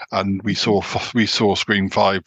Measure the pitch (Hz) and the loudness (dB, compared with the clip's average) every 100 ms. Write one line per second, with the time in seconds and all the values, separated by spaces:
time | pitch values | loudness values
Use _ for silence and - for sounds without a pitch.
0 | - 101 98 98 107 92 117 101 - 98 | -6 -4 -2 -2 -2 -2 2 0 0 -6
1 | - 120 104 - 107 92 - 101 95 - | -4 0 0 2 2 2 0 0 0 2
2 | 98 98 | 2 0